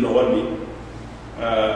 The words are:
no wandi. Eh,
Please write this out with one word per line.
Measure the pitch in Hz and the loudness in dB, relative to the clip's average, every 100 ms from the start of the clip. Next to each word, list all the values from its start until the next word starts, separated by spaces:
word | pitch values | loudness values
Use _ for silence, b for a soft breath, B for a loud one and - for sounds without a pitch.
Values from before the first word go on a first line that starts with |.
no | 117 | 4
wandi. | 120 123 107 - - - - - - - - - - | 4 4 2 0 -4 -8 -12 -14 -14 -14 -14 -14 -6
Eh, | 113 113 107 | 0 2 2